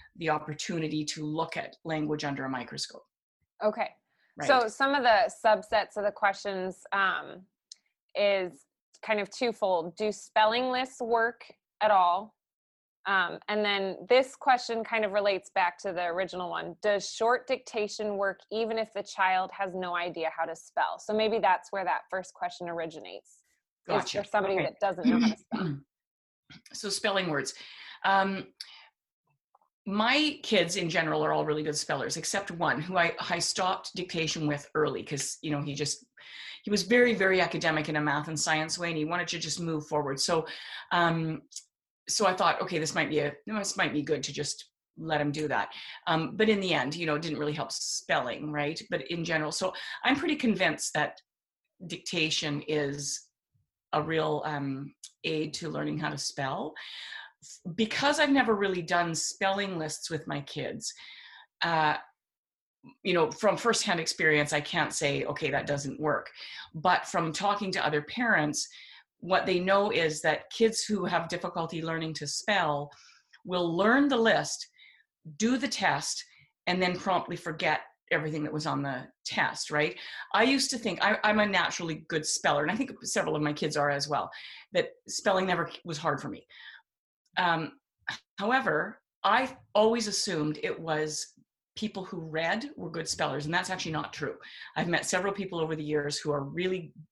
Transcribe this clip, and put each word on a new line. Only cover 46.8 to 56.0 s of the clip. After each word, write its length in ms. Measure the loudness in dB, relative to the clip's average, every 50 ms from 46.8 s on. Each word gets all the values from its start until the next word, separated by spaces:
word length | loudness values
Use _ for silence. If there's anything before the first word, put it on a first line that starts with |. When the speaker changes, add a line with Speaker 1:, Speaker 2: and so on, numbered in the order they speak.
| 0 0 -2
Speaker 1:
you 100 | -4 -2
know, 100 | -2 -2
it 60 | -2
didn't 180 | -2 -4 -4 -4
really 140 | -2 -2 -2
help 180 | -4 -4 -6
spelling, 800 | -6 -6 -6 -6 -6 -6 -2 0 0 0 0 -2 -4 -6 -6 -4
right? 300 | -2 -2 -2 -2 -4 -6 -6 -4
But 200 | -4 -4 -4 -4
in 120 | -6 -4 -2
general, 260 | -2 0 0 -2 -2
so 220 | -4 -2 -4 -4 -4 -6 -10 -10 -8 -2 0
I'm 120 | 2 2 2
pretty 180 | 2 0 -2
convinced 580 | 0 2 2 2 4 2 2 2 0 -4 -4 -2
that 260 | 0 0 -2 -4 -8 -20 _ _ _ _ _ _ _ _ _ _ -16 -12 -10
dictation 760 | -10 -10 -8 -4 -2 0 0 0 0 0 -2 -2 -2 -4 -2 -2
is 600 | 0 0 0 0 -2 -4 -6 -6 -8 -8 -10 _ _ _ _ _ _ _ _ _ _ _ _ _ -2
a 80 | -2
real, 400 | 0 0 0 0 0 0 0 -2 -2
um, 480 | -4 -4 -4 -2 -4 -4 -4 -8 -10 -14 _ -20 -20 _ _ -6
aid 300 | -4 -2 -2 -2 -4 -6
to 140 | -8 -8 -6
learning 280 | -6 -4 -4 -4 -4
how 120 | -4